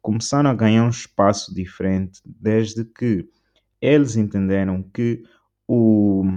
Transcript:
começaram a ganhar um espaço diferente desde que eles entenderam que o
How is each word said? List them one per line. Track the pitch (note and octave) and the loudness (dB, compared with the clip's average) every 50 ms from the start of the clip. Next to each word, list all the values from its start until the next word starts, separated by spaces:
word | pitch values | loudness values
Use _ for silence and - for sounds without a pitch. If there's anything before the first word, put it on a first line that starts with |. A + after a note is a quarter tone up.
começaram | _ A2 G#2+ A2+ A#2 - - C#3+ C#3+ C#3+ | _ -4 -4 -4 -4 -2 -2 0 2 2
a | B2+ | 2
ganhar | G#2 A2 A2 A2 A2+ A#2 | 2 2 2 4 4 2
um | A#2+ | 2
espaço | A#2 - - - _ - G2+ G2 G#2 - - - F#2+ | 0 -4 -10 -18 _ 2 2 2 2 0 -4 -12 -8
diferente | F#2 F#2 F2+ - - F#2 F#2+ F#2+ F#2+ F#2+ F#2 F#2+ - _ | -8 -10 -10 -8 -6 -4 -2 -2 -2 -4 -6 _ -18 _
desde | - - _ - G#2+ G#2+ A2 A2+ G#2+ A2 A2 A2+ | -20 -20 _ -4 0 0 0 0 -2 -4 -10 -10
que | A2+ _ _ B2 A#2+ A2 F#2 E2 - _ _ _ _ _ _ _ _ _ _ | -10 _ _ -2 -2 -2 -2 -4 -8 _ _ _ _ _ _ _ _ _ _
eles | - C3 C#3+ D3+ C#3+ B2+ A2 | 0 2 4 4 2 2 0
entenderam | A#2 G#2+ G#2 - G2+ G2 F#2+ G2 G2 F#2+ F#2+ F#2+ F#2 F#2+ | -2 -2 -2 -2 -2 -2 0 0 0 0 -2 -4 -4 -6
que | - _ - A#2+ A#2 A#2+ A2+ - _ _ _ _ _ _ _ _ | -10 _ -4 -4 -4 -4 -4 -10 _ _ _ _ _ _ _ _
o | _ A#2+ A#2+ A2+ A2+ G#2+ G#2+ G#2 G2+ G2 G2 F#2+ F#2+ F#2 | _ 0 2 4 4 4 4 4 2 2 0 0 -2 -4